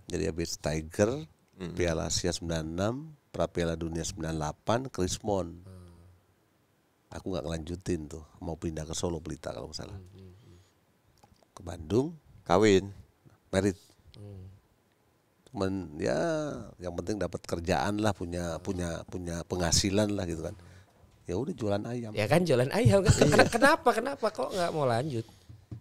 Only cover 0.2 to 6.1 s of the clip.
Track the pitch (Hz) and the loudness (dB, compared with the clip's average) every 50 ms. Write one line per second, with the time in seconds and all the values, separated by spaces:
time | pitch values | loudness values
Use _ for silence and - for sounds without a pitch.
0.2 | 85 87 82 80 85 - - - - 76 76 80 78 78 - - 104 107 127 151 | -2 -2 -2 -2 -4 -4 -4 -4 -4 -2 -2 -2 -4 -4 2 2 2 2 2 -2
1.2 | 156 - _ _ _ _ _ - 92 85 82 90 90 85 82 80 85 82 - - | -8 -12 _ _ _ _ _ -10 -10 -8 -4 -2 0 0 0 0 -2 -2 -2 -2
2.2 | - 87 82 - 85 85 85 80 78 78 82 87 95 107 120 135 156 160 151 - | -2 -2 -4 -2 -4 -4 -4 -2 -4 -4 -4 -2 -2 -2 -2 -4 -8 -14 -18 -20
3.2 | _ _ - 92 85 80 - 87 85 82 82 80 85 82 82 82 80 - - 98 | _ _ -4 -2 -2 -2 0 0 0 0 0 -2 -4 -4 -4 -4 -6 -6 -6 -6
4.2 | 80 80 80 80 76 76 78 _ - - 107 123 131 127 - - 92 92 85 - | -6 -4 -4 -4 -4 -4 -6 _ -2 -2 -2 0 -2 -4 -4 -2 -2 -2 -2 -4
5.2 | - 107 101 95 87 82 85 87 87 95 95 90 90 87 87 87 85 90 | -2 0 0 0 0 -4 -8 -14 -18 -20 -20 -20 -20 -20 -20 -20 -20 -20